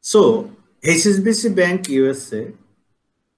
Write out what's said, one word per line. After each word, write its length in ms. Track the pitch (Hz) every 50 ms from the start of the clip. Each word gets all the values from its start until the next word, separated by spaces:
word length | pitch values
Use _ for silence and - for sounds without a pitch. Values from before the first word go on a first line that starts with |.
So, 500 | _ - - 214 190 135 110 107 101 - - _ _ _ _ _ -
H 240 | 151 165 165 -
S 120 | 208 196 190
B 120 | 190 220 220
C 180 | 208 - 233
Bank, 380 | 196 185 180 175 180 185 185 -
U 200 | 139 131 135 135
S 220 | 135 135 - - -
A, 200 | 107 110 - - - _ _ _ _ _ _ _ _ _ _ _ _ _ _ _